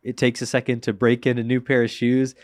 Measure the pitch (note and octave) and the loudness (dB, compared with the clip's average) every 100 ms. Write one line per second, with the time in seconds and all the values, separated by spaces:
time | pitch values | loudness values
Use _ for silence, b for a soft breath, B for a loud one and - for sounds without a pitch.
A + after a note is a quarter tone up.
0 | A#2+ A#2 B2 A#2+ A#2+ B2+ B2 A#2+ - G2+ | -12 0 0 0 -2 -2 -2 -2 -4 0
1 | A#2 B2 C3 A#2+ A#2 B2+ B2+ C3 A#2 - | 2 2 0 -2 -2 -2 0 0 0 0
2 | A#2+ B2+ C3 b | 0 2 0 b